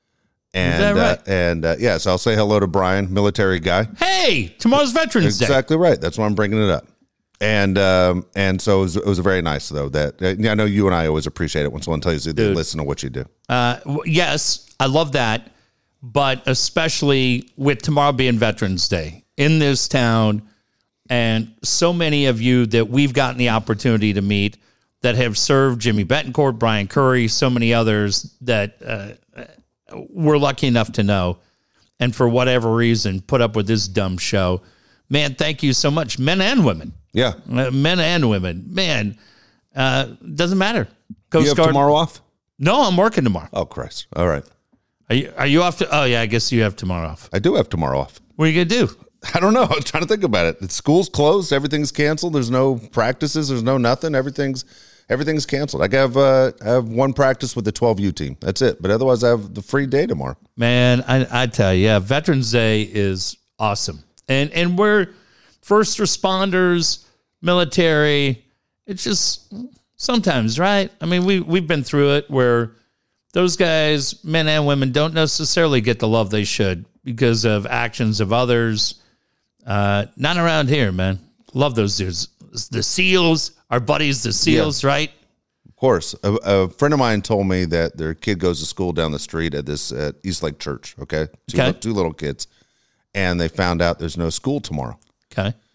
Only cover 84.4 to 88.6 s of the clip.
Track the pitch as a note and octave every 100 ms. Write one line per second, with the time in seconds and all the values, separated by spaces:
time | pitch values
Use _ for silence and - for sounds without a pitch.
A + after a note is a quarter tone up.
84.4 | E3+ - D3+ C#3 C3+ C#3+ D3+ _ _ _
85.4 | _ _ _ - C3 F#2 - - G2+ G#2+
86.4 | G2 G2 F#2 - C#3+ D3 A#2+ G#2 - G#2
87.4 | F#2+ F#2 F2 E2 E2 - D#2+ D#2+ - F#2
88.4 | F2+ D#2